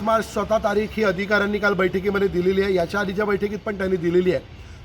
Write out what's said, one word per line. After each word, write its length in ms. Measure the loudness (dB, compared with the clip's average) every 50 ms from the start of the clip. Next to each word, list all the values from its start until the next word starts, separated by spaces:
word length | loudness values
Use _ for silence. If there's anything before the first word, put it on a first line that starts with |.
मार्च 300 | 2 2 2 2 0 -2
स्वतः 260 | -4 -4 0 0 0 0
तारीख 280 | 2 0 0 0 0 -2
ही 140 | 0 0 2
अधिकाऱ्यांनी 540 | 2 2 0 0 0 2 2 2 0 0 0
काल 160 | 2 2 2
बैठकीमध्ये 540 | 2 2 0 0 0 0 0 0 2 2 0
दिलेली 340 | 0 0 0 2 2 2
आहे, 120 | 2 2 2
याच्या 260 | 0 0 0 -2 -2
आधीच्या 240 | -2 -2 -2 -2 0
बैठकीत 340 | 0 0 0 -2 -2 -4 -4
पण 200 | -6 -6 -4 -4
त्यांनी 180 | -2 -2 0
दिलेली 340 | 0 2 2 2 4 4 2
आहे. 100 | 0 -2 -4 -10 -16 -18 -18 -18 -18 -18